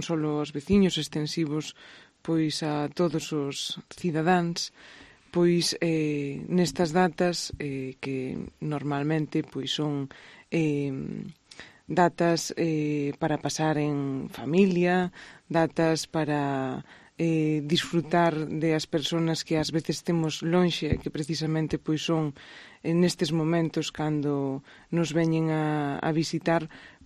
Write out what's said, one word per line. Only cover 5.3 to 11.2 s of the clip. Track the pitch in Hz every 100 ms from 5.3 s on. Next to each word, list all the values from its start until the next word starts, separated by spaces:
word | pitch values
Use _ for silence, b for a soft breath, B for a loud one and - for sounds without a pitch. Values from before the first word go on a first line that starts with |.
pois, | 175 175 175 160 -
eh, | 170 160 151 147 143 139 -
nestas | 180 165 - 170
datas, | 180 185 - 180 170 - -
eh, | 147 135 131 131
que | 135 131 131 - - -
normalmente, | 156 147 139 143 147 160 147 156
pois, | 151 135 131
son, | - 151 143 135 B B B B
eh, | 165 156 143 139 135 - -